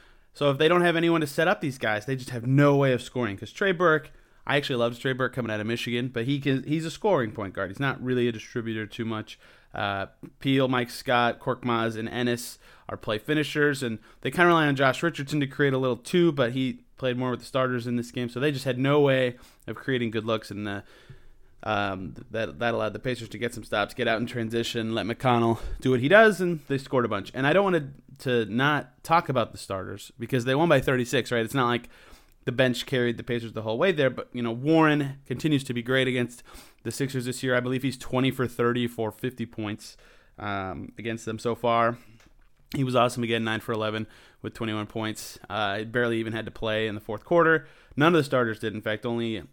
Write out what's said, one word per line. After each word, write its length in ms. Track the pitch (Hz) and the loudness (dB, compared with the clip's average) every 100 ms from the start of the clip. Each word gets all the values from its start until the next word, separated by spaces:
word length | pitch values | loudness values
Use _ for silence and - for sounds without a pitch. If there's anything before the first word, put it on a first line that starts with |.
| - - _ | -20 -20 _
so 160 | - 143 | -2 0
if 80 | 135 | 4
they 100 | 156 | 4
don't 140 | 175 | 6
have 140 | 175 165 | 4 4
anyone 240 | 170 165 | 4 2
to 60 | 147 | 0
set 220 | - 165 | 0 0
up 120 | 208 | 0
these 180 | 143 - | -2 -2
guys, 260 | 113 107 | -2 -2
they 120 | 135 131 | -2 -6
just 140 | 127 | -6
have 160 | 120 120 | -6 2
no 300 | 135 143 139 | 6 6 6
way 160 | 139 | 4
of 80 | 123 | 2
scoring. 360 | - 123 113 98 | -2 -4 -4 -4
'Cause 160 | 107 | -10
Trey 200 | - 196 | -2 0
Burke, 380 | 170 175 156 - - _ _ - | 4 4 4 0 -18 _ _ -2
I 100 | 139 | 0
actually 200 | 139 123 | 0 0
loved 240 | 120 120 | 0 0
Trey 120 | 135 | -2
Burke 200 | 127 127 | 0 -2
coming 180 | 127 110 | -2 -4
out 80 | 107 | -4
of 60 | 107 | -2
Michigan, 420 | 117 - 120 127 | -2 -2 -2 -2
but 160 | 120 | -2
he 160 | 120 143 | -2 0
can, 240 | 139 131 | 0 -2
he's 200 | 135 160 | 0 -4
a 60 | 160 | -4
scoring 400 | - 214 165 113 | -2 0 2 0
point 240 | 107 98 | -6 -8
guard. 160 | 95 92 | -6 -6
He's 100 | 95 | -4
not 220 | 139 - | -4 -2
really 240 | 123 127 120 | -2 0 0
a 60 | |
distributor 540 | 110 - 123 113 110 104 | -2 -8 -8 -6 -6 -6
too 180 | - | -6
much. 340 | 113 107 107 - - - _ | -6 -6 -8 -16 -20 -20 _
Uh, 340 | - 101 98 95 _ - - | -4 -2 -2 -6 _ -20 -4
Peel, 260 | 139 135 131 | 0 2 4
Mike 240 | 127 123 | 0 -2
Scott, 480 | - - 123 120 117 | -6 0 2 2 0
Korkmaz, 580 | - 120 123 117 113 110 | -4 -4 0 0 0 -2
and 120 | 113 | -6
Ennis 500 | 117 123 120 - - - - - | -2 -2 -2 -6 -16 -20 -20 -14
are 80 | 101 | -10
play 220 | - 107 | -4 -4
finishers, 640 | - 151 143 151 147 139 | -2 -2 0 2 2 0
and 160 | 123 107 - - | -4 -6 -12 -10
they 100 | 135 | -2
kinda 160 | 175 175 | 4 6
rely 180 | 165 147 | 6 4
on 80 | |
Josh 260 | 135 135 127 | 4 2 2
Richardson 380 | 170 147 143 151 | -2 -2 -4 -2
to 80 | 139 | -2
create 260 | - 143 | 2 2
a 60 | 131 | 2
little 180 | 131 117 | 0 -2
too, 360 | - 180 170 | 0 4 4
but 200 | 143 117 | 4 0
he 280 | 131 131 120 - - | 0 -2 -4 -14 -6
played 200 | 127 123 | -4 -2
more 140 | 127 | -2
with 100 | 120 | -4
the 60 | - | -4
starters 400 | 131 127 123 123 | -2 0 0 -2
in 80 | |
this 160 | 120 120 | -2 -4
game, 180 | 127 120 | -6 -6
so 120 | 120 | -2
they 100 | 151 | -2
just 140 | 135 | 0
had 140 | 135 123 | -2 0
no 220 | 139 147 | 2 4
way 360 | 143 131 127 120 - _ - | 4 4 0 -4 -16 _ -12
of 80 | 110 | -8
creating 340 | - 127 117 | -2 -2 0
good 140 | 110 | -2
looks, 260 | 110 110 - | -2 -4 -4
and 160 | 101 104 | -8 -8
the, 160 | 101 - - - - - - - - | -8 -12 -20 -20 -20 -20 -20 -20 -10
um, 520 | - 104 101 95 92 - - | -4 -2 -2 -4 -10 -12 -10
that, 260 | 113 107 71 | -6 -6 -4
that 160 | 117 | -2
allowed 180 | 113 107 | 0 -2
the 60 | 101 | -4
Pacers 300 | 131 117 113 | -6 -6 -8
to 100 | 107 | -8
get 160 | 117 | -6
some 80 | 110 | -8
stops, 320 | 104 - 101 | -4 -2 -2
get 140 | - 117 | -2 0
out 120 | 110 | 0
in 60 | 117 | -2
transition, 680 | 120 110 117 117 120 110 | -4 -4 -2 -2 -4 -2
let 120 | 113 95 | -2 -4
McConnell 540 | 117 127 117 117 117 - - | 0 2 4 4 0 -4 -2
do 100 | 127 | 0
what 100 | 127 | 2
he 80 | 139 | 6
does, 320 | 202 220 175 | 8 8 4
and 200 | 180 165 - | -2 -2 -4
they 120 | 139 | -6
scored 260 | - 131 | 0 0
a 40 | 117 | 0
bunch. 220 | 101 - | -2 -6
And 140 | - 139 | -2 2
I 60 | |
don't 120 | 175 | 4
want 120 | 196 170 139 - - - | 4 0 -2 -12 -20 -8
to, 260 | 135 120 | -2 0
to 80 | 107 | 0
not 520 | 113 143 147 - _ | 0 2 0 -4 _
talk 240 | - 165 170 | 0 2 2
about 240 | 123 107 | 0 -2
the 60 | - | -6
starters, 520 | - 95 98 101 - - | -8 -8 -8 -12 -14 -12
because 260 | 117 131 | -4 -2
they 100 | 120 | 2
won 140 | 135 170 | 2 4
by 120 | 139 | 4
thirty-six, 500 | 143 127 120 131 - | 4 0 0 -2 0
right? 140 | 120 | 0
It's 100 | 113 | 0
not 140 | 139 120 | 0 2
like 200 | 120 - - - - _ _ | 0 -4 -18 -20 -20 _ _
the 80 | - | -4
bench 340 | 120 131 120 - | 2 2 0 -2
carried 320 | 127 120 113 | 0 0 -2
the 40 | |
Pacers 300 | - 120 113 | -4 -6 -6
the 100 | 107 | -6
whole 160 | 110 117 | -4 0
way 140 | 190 | 2
there, 180 | 151 131 | 2 0
but, 180 | - - | 0 -8
you 100 | 123 | -6
know, 80 | 117 | -4
Warren 680 | 117 143 160 156 147 139 135 - | -2 4 6 6 4 -2 -8 -10
continues 360 | 127 156 139 | -4 0 0
to 100 | 135 | 0
be 80 | 120 | -4
great 260 | 117 131 131 | 0 2 2
against 340 | 127 120 - - - - _ | 0 -2 -6 -20 -20 -20 _
the 80 | 117 | -10
Sixers 360 | - 135 131 123 | -6 -4 -4 -6
this 160 | 127 | -4
year. 120 | 131 | 0
I 60 | 123 | 0
believe 220 | 123 131 | 0 -2
he's 160 | 135 - | -2 -4
twenty 320 | - 127 131 | -4 0 0
for 160 | 131 123 | 0 -4
thirty 400 | - 120 120 120 | 0 0 2 -2
for 260 | 117 107 | -2 -6
fifty 340 | - 127 120 110 | -4 -8 -6 -8
points, 520 | - 104 107 - - - - _ - | -6 -6 -6 -12 -20 -20 -20 _ -12
um, 540 | 104 98 95 92 101 - | -8 -6 -6 -8 -12 -10
against 260 | 113 113 | -8 -6
them 140 | - 110 | -8 -6
so 160 | 120 | -4
far. 440 | 113 120 117 117 120 - - - - - _ _ | -2 2 4 2 0 -10 -20 -20 -20 -20 _ _
He 100 | 143 | -2
was 120 | 131 123 | 2 4
awesome 260 | 123 123 | 4 2
again, 220 | 117 117 | 0 0
nine 160 | 113 110 | 0 -4
for 120 | - | -4
eleven 340 | 110 107 107 110 - - _ | -4 -2 -4 -6 -12 -20 _
with 140 | 110 | -12
twenty-one 320 | - 113 107 104 | -6 -4 -4 -6
points. 520 | 113 107 110 - - - | -4 -6 -6 -12 -16 -8
Uh, 280 | 104 101 101 | -4 -2 -2
he 60 | |
barely 340 | 113 123 120 113 | -2 0 0 0
even 140 | 113 | -2
had 140 | 110 110 | -6 -8
to 40 | |
play 360 | - 110 107 110 | -6 -2 -2 -2
in 80 | |
the 60 | 104 | -4
fourth 220 | - 104 | -8 -10
quarter. 420 | - 170 160 156 - - - - | 2 4 6 4 0 -18 -8 2
None 180 | 156 | 4
of 40 | 170 | 6
the 60 | |
starters 360 | 139 127 117 107 | 4 2 0 -2
did. 120 | 110 | -6
In 80 | 110 | -4
fact, 240 | 110 107 | -4 -4
only, 380 | 123 117 117 107 71 | -4 -4 -4 -6 -10